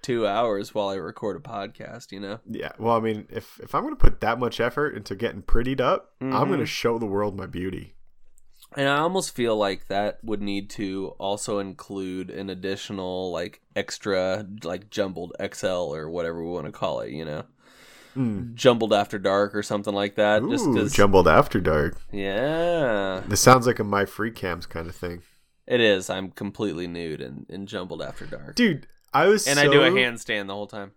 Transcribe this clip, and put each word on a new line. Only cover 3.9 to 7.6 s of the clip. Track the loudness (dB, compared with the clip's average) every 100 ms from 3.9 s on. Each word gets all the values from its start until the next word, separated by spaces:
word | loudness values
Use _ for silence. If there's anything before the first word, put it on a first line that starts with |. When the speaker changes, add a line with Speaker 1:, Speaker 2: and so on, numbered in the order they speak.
Speaker 2:
put | 10 10 10
that | 0 0
much | -2 0
effort | -2 0 -4 -4
into | -10
getting | -6 -6 -6
prettied | 4 4 4 0
up, | 0 0 -4 _
I'm | -4
gonna | 0 0 0
Speaker 1:
Mm-hmm. |
Speaker 2:
show | -2 -2 -2 0
the | -2
world | -2 -2 -4
my | -10
beauty. | -6